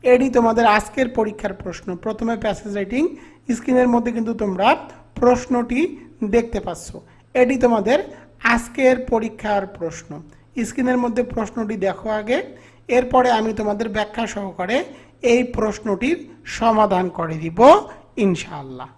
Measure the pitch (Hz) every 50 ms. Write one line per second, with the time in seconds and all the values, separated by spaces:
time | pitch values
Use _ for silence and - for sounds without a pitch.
0 | - 247 247 247 262 269 240 247 233 233 220 226 233 220 208 214 208 - - 277
1 | 262 233 - 240 220 214 208 - - 202 190 - - 185 170 - - - 180 175
2 | - 220 214 220 233 226 233 220 226 214 196 - - 214 202 202 196 190 233 262
3 | 311 349 - - - - _ _ _ - 240 233 - - 254 254 254 247 240 240
4 | 220 240 233 233 226 220 233 226 214 202 185 180 196 233 311 - - - - -
5 | - _ _ - - 247 247 240 - - 254 240 240 240 240 254 330 349 - -
6 | - - - _ 226 208 196 233 226 226 - 208 190 185 170 160 - - - -
7 | - _ _ _ _ _ _ 254 247 240 269 247 254 240 233 220 196 214 262 320
8 | 392 - - - - _ _ _ - 226 247 226 - - - - 269 254 254 247
9 | 254 - 240 226 220 226 220 - - 214 208 202 190 190 - - 175 160 156 -
10 | - - 147 151 - - - - _ _ _ - 226 214 - - 254 254 254 247
11 | 240 247 226 254 240 240 - 240 220 196 - 233 226 208 226 202 185 196 175 -
12 | - 220 214 214 208 214 247 320 508 - - - - - _ _ _ - 247 247
13 | 247 247 - 254 254 247 233 220 220 220 220 214 214 208 208 208 226 220 202 214
14 | 208 208 - 240 226 214 - 208 202 190 170 - 180 185 226 277 359 - - -
15 | - _ _ _ - 240 233 247 247 247 - - 220 214 208 - - 220 202 180
16 | 226 269 339 339 - - - - - - - - 226 226 220 214 214 202 190 180
17 | 185 180 175 - 165 160 160 156 156 165 165 180 233 277 330 415 - - - -
18 | _ _ _ - 214 196 180 156 - 175 170 147 139 135 131 127 127 - -